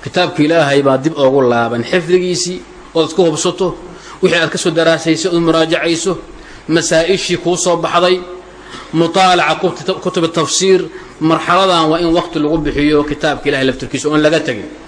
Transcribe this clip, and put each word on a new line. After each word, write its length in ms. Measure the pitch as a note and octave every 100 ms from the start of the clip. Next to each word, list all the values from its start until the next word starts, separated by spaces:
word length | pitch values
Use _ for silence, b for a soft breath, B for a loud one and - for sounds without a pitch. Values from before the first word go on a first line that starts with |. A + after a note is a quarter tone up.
Kitaabka 380 | - - F3 -
Ilaahay 400 | D3+ E3+ C#3+ C#3
baa 160 | C#3 C3
dib 160 | C#3+ D3+
ugu 240 | C3+ C#3
laaban 400 | B2 A#2 A#2+ A#2
xifdigiisii, 720 | A#2 F3+ D#3+ F3+ F3+ F3+ F3 F3+ - - -
ood 120 | E3 D#3
isku 140 | -
hubsato, 520 | E3+ D3+ F3+ D#3+ F#3 - - B B B
wixii 180 | F#3 E3+
aad 100 | D#3+
ka 80 | -
soo 120 | F3+
daraasaysay 600 | D#3+ E3 D#3+ E3 D#3+ F#3
ood 120 | E3+
muraajacayso, 720 | E3 D#3+ D#3+ D#3+ D#3+ E3 F#3+ E3 - - B B -
masaa'ishii 680 | E3 D#3+ E3 E3 F#3 - F3
kuu 180 | E3+ F3
soo 200 | - E3+
baxday, 400 | D#3+ E3+ F3+ F#3 - - - - B B B
mutaalaca 600 | D#3+ E3 E3 F#3 F3+ D3+ D#3
kutub-, 380 | F#3 E3 - F3+
kutub 240 | F#3 F3+ E3
tafsiir. 500 | E3+ D3+ - F#3+ F#3 D#3+ B B B
Marxaladan 640 | D#3+ E3 - F3 F#3+ E3+ D#3
waa 80 | E3
in 100 | E3+ E3+
waqti 220 | F3 E3
lagu 180 | D3 D#3+
bixiyo 460 | D3 C#3+ D3 D3+
kitaabka 420 | D3 C#3 D#3+ C#3 D3+
Ilaahay 180 | C3+ C3+
laftirkiisa 420 | B2+ B2 C3+ D3
oon 120 | D3+
laga 180 | D3+ D#3+
tegin. 260 | D3+ A2+ F2+ -